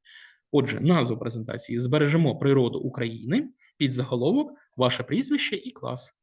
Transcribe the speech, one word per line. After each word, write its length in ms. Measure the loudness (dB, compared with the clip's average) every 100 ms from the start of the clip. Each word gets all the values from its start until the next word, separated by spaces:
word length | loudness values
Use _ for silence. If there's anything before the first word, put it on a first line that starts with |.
| _ -20 -20 _ -2
Отже, 280 | 0 0 0
назва 360 | 2 2 2 -2
презентації 640 | -6 -8 -8 -8 -6 -4
«Збережемо 580 | 0 2 4 4 2 2
природу 400 | 4 4 4 0
України», 680 | -6 -6 -6 -6 -2 0 -2 _ _ -2
підзаголовок, 760 | -2 0 -2 0 2 2 0 -8 _ 0
ваше 260 | 0 0
прізвище 540 | -2 -2 0 -2 -2 -4
і 140 | -10
клас. 420 | -10 -8 -6 -8 _